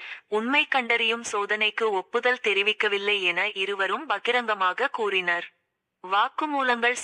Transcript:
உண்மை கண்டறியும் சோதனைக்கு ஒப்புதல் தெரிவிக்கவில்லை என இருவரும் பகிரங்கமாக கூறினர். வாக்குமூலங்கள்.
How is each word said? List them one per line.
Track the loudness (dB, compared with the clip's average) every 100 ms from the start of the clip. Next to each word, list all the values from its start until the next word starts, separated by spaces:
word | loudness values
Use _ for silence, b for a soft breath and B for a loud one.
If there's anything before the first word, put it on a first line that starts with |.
| B B -4
உண்மை | -2 0 0 2
கண்டறியும் | 0 2 0 0 -2
சோதனைக்கு | -2 -4 -2 0 -2 0 0
ஒப்புதல் | 0 -2 0 2 2
தெரிவிக்கவில்லை | 2 2 2 0 0 0 0 0
என | 0 0 -2
இருவரும் | -2 -4 -2 -2 -2 -4
பகிரங்கமாக | -2 0 0 0 0 0 0 -2
கூறினர். | -2 0 0 0 -2 -4 -14 _ _ _ _
வாக்குமூலங்கள். | -2 2 2 0 -2 0 2 2 2 0